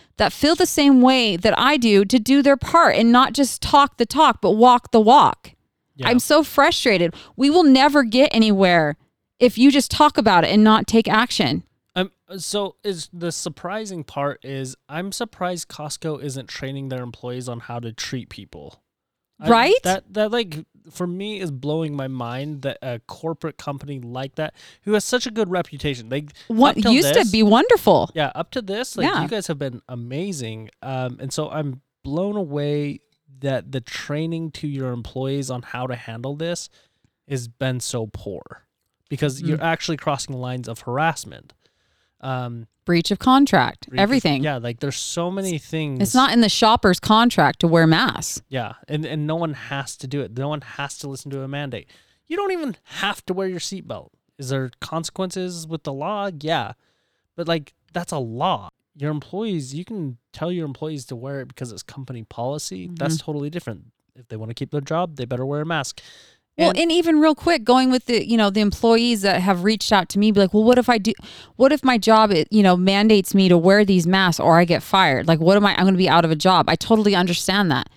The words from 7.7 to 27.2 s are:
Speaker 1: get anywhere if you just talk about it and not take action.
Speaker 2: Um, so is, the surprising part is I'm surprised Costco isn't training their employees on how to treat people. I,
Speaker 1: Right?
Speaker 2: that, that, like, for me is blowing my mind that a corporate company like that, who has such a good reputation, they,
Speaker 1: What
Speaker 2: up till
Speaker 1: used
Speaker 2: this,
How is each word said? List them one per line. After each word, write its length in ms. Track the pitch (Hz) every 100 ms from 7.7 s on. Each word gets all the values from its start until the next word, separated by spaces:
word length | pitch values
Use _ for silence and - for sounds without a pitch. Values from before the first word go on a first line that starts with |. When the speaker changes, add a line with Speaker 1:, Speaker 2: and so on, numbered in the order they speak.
| 262 285 285
Speaker 1:
get 280 | 233 247 -
anywhere 640 | 226 220 196 185 175 147 143 _ _ _ -
if 200 | 233 220
you 120 | 277
just 200 | 269 -
talk 260 | - 294 -
about 260 | 214 175
it 60 | 160
and 140 | 208
not 220 | 220 220 202
take 200 | 226 -
action. 540 | 214 247 - 139 170 - _ _
Speaker 2:
Um, 160 | 180 190 _ - 190
so 380 | - 208 196 -
is, 260 | 208 170 -
the 180 | 175 170
surprising 720 | - 175 - 175 214 214 175
part 400 | - 143 143 -
is 300 | 135 135 131 - -
I'm 240 | 156 196
surprised 560 | - 233 - 180 175 -
Costco 540 | - 151 - 160 151
isn't 260 | 143 131 117
training 400 | - 135 139 135
their 140 | 127
employees 460 | 123 - 123 123 123
on 120 | 120
how 180 | - 120
to 120 | 117
treat 360 | 110 - 127 -
people. 520 | - 95 80 71 _ _ _ _ _ _ _
I, 100 | 202
Speaker 1:
Right? 240 | 226 285 494
Speaker 2:
that, 200 | 185 190 -
that, 160 | 208 214
like, 340 | 240 196 151 - _ 160
for 160 | - 180
me 340 | 180 208 202
is 100 | 175
blowing 440 | 131 143 160 156
my 140 | 143 135
mind 540 | 131 117 127 147 143
that 160 | 135 -
a 200 | 131 117 -
corporate 520 | - 160 160 160 -
company 400 | - 139 143 135
like 340 | 120 127 139 -
that, 180 | - - - _
who 80 | 202
has 100 | 214
such 220 | - 247 254
a 40 |
good 200 | 220 190
reputation, 580 | 180 - 143 151 123 110
they, 180 | 139 147 - -
Speaker 1:
What 280 | 226 277 -
Speaker 2:
up 40 |
till 80 | 208
Speaker 1:
used 220 | 247 -
Speaker 2:
this, 120 | 453